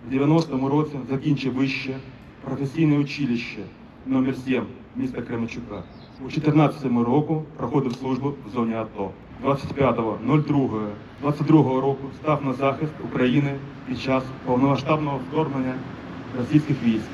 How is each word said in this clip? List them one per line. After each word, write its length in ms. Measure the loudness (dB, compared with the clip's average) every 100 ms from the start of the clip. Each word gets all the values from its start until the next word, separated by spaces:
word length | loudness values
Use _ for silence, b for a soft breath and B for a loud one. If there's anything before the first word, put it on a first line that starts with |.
| -2
В 40 |
дев'яностому 580 | 2 4 4 4 0 2
році 240 | 2 0 -4 -4
закінчив 440 | -2 0 0 0
вище 420 | 0 0 -2 -6 -8 -10 -18 -20 -14
професійне 540 | -8 -4 -4 2 4 4
училище 600 | 2 -2 0 0 -2 -10 -12 -14 -20 -14 -2
номер 280 | 2 2 -2
сім 180 | -2 -2 -2 -12 -12 -6
міста 260 | -4 -4
Кременчука. 600 | -6 -4 -4 -6 -10 -12 -12 -18 -20 -14 -6
У 40 |
чотирнадцятому 760 | 0 4 6 4 2 0 2
року 380 | 4 2 2 -2 -4 -8
проходив 380 | 0 0 0
службу 380 | -4 -4 -2 -2 -6 -8
в 80 |
зоні 200 | -2 -2
ато. 360 | -2 -6 -6 -8 -8 -18 -4
Двадцять 300 | -2 -2 -2
п'ятого 460 | 0 2 2 -2 -2
нуль 160 | 2 2
другого 460 | 4 2 2 0 -4 -8 -14 -4
двадцять 260 | -4 0 6
другого 340 | 6 6 4
року 240 | 2 0 -6 -6
став 220 | 0 0
на 80 | 0
захист 400 | 0 0 0 -4 -6
України 500 | -6 0 4 4 2 -4 -10 -14 -8
під 120 | -4
час 220 | 0 0 -2 -8
повномасштабного 760 | 0 4 4 4 2 0 2 -4 -2
вторгнення 460 | 0 0 0 -2 -4 -8 -12 -12 -12 -8 -6
російських 380 | 4 4 4 0
військ. 220 | 2 2 -2